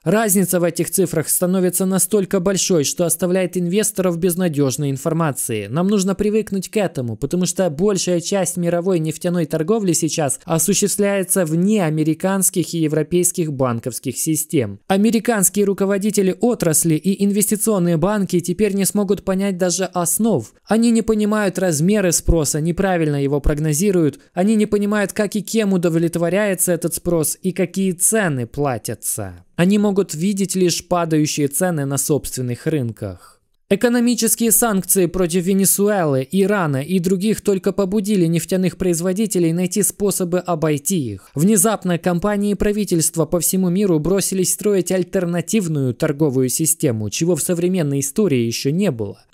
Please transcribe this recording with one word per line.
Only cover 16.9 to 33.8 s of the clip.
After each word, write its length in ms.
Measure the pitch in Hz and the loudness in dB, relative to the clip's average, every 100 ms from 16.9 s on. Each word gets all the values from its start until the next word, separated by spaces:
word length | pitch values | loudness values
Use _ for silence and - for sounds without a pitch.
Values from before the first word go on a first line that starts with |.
| 156 | 2
и 280 | 185 196 | 0 0
инвестиционные 720 | 202 202 202 208 220 202 175 165 | 0 0 0 0 0 2 2 2
банки 440 | 175 214 185 180 | 2 0 0 -2
теперь 340 | 170 180 214 | -2 -2 0
не 100 | 196 | 0
смогут 400 | 190 202 196 196 | -2 0 0 -2
понять 320 | - 190 202 180 | -2 -2 -2 0
даже 280 | 180 175 185 | -2 -2 -4
основ. 640 | 180 170 - 226 170 110 _ _ | -2 -2 0 0 0 -4 _ _
Они 220 | 214 233 | 2 4
не 100 | 233 | 2
понимают 580 | 226 220 208 214 202 185 | 2 0 2 0 0 0
размеры 540 | 185 147 170 214 185 | -2 2 2 2 2
спроса, 480 | 160 - 170 147 156 | 0 2 2 2 -2
неправильно 600 | 160 165 196 175 156 143 | -2 0 0 0 0 0
его 200 | 139 143 | 0 0
прогнозируют, 800 | 143 147 156 147 208 180 156 139 - | 0 0 0 0 2 2 2 -2 -10
они 200 | - 196 | -2 0
не 120 | 220 208 | 2 2
понимают, 480 | 208 202 208 196 | 0 0 0 -2
как 200 | - 208 | -2 -2
и 60 | 214 | -2
кем 320 | 175 226 208 | -2 0 2
удовлетворяется 1000 | 190 175 165 170 170 170 180 214 180 - | 2 2 0 0 0 0 0 0 -2 0
этот 200 | 170 170 | 0 -2
спрос 460 | - 175 170 151 - | -4 -2 0 0 -2
и 120 | 185 | -4
какие 400 | 170 180 - 190 | -2 -4 -2 -2
цены 540 | 170 - 220 190 135 117 | 0 0 2 0 -2 -4
платятся. 1000 | - 143 117 - 107 - - 95 87 - - | -2 -2 -2 -6 -8 -8 -8 -8 -12 -16 0
Они 220 | 180 208 | 4 4
могут 360 | 208 190 190 | 4 2 0
видеть 420 | 151 185 196 196 185 | -2 -2 0 -2 2
лишь 280 | 180 165 - | 2 0 -2
падающие 580 | 175 170 160 151 - 143 | 0 2 2 0 0 -2
цены 380 | - 185 165 | 0 -2 0
на 120 | 139 143 | -2 -2
собственных 680 | - 139 - - 123 120 - | 0 0 -2 -6 -6 -4 -2
рынках. 760 | 156 117 110 104 90 - _ _ _ _ | -2 -4 -6 -10 -10 -18 _ _ _ _
Экономические 840 | 196 | 0